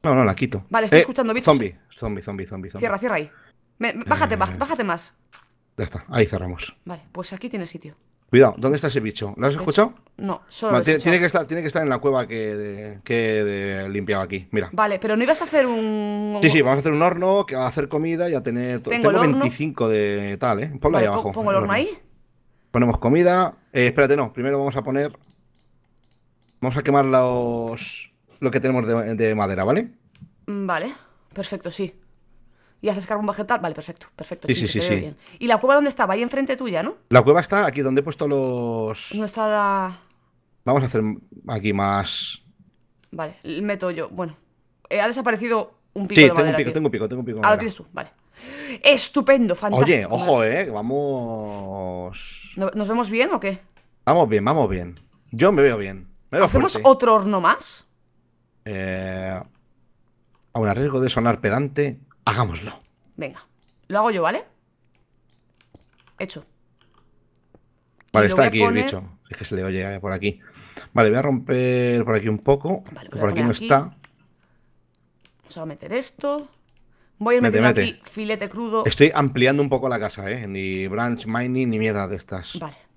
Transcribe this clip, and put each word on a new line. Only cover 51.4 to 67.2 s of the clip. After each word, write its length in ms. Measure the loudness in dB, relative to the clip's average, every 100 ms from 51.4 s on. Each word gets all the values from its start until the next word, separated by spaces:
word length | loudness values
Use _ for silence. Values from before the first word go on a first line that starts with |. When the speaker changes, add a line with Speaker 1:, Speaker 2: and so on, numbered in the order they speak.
| -8 -10 -10 -8 -8 -8 -10 -12 -16 -16 -16 -6
Speaker 2:
¿No-, 140 | -4 -4
nos 120 | -4
vemos 220 | -2 -2
bien 240 | -2 -2
o 60 | -2
qué? 220 | -4 -8 _ _ _ _
Speaker 1:
Vamos 240 | 2 4 4
bien, 140 | 2 2
vamos 240 | 0 0
bien. 300 | -2 -6 -14 _ _ _
Yo 200 | 2 4
me 80 | 6
veo 160 | 4 4
bien. 300 | -6 -10 -18 -20 _
Me 60 | 2
veo 60 | 4
Speaker 2:
¿Hacemos 280 | 4 2
Speaker 1:
fuerte. 160 | 4 4
Speaker 2:
otro 260 | 4 4 4
horno 240 | 4 0
más? 460 | 2 0 -4 -18 _ _ _ _ _ _ _ _ -10
Speaker 1:
Eh, 760 | -8 -6 -6 -6 -8 -8 -10 -12 _ _ _ _ _ _ _ _ _ _
aun 140 | -2 0
a 60 |
riesgo 260 | 0 0 0
de 100 | 0
sonar 300 | 2 0 2
pedante, 600 | 0 0 -2 -2 -4 -4 _ _ -2
hagámoslo. 520 | 0 -2 -4 -12 -16 _ _ _ -14
Speaker 2:
Venga, 300 | -14 -14 _ _ _ _ _
lo 120 | 0
hago 120 | 0
yo, 100 | 0
¿vale? 200 | -2 -2 -8 _ _ _ _ _ _ _ _ _ _ _ _ _ _ _ _ _
Hecho. 260 | -12 -12 -20 _ _ _ _ _ _ _